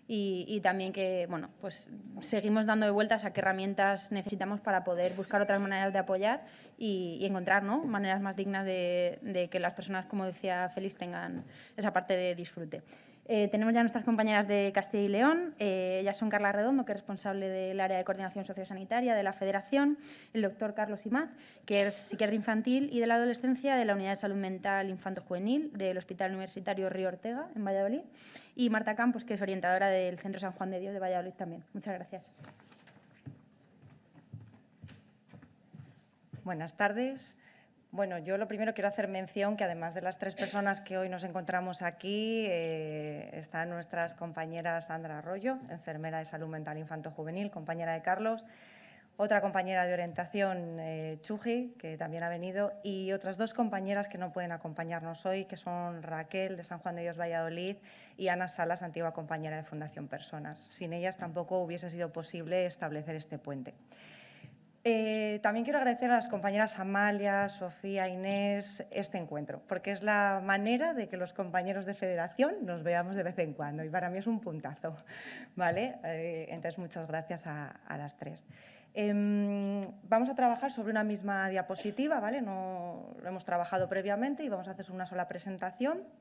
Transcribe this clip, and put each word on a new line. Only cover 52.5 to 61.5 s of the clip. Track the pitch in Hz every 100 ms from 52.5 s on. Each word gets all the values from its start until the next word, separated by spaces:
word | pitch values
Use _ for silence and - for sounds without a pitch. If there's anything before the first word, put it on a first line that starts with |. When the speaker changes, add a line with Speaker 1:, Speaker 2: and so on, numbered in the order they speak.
| 190 202 202
Speaker 2:
y | 202 196 190
otras | 196 190 185
dos | 220
compañeras | - 226 196 190 202 202
que | 190
no | 180
pueden | 185 175
acompañarnos | 165 165 156 165 170 165 165 190
hoy, | 190 190
que | 185
son | - 175 175 170
Raquel, | 165 160 160 190 190 185
de |
San | 170 175
Juan | 185
de | 170
Dios | 170 165
Valladolid, | 170 165 165 170 185 202 - - - -
y | 185
Ana | 175 180
Salas, | - 170 180
antigua | 180 156 165
compañera | 160 151 160 156 156
de |
Fundación | 156 156 151 - 143
Personas. | 143 - 156 151 156 -
Sin | - 175
ellas | 170 180 185
tampoco | 175 165 170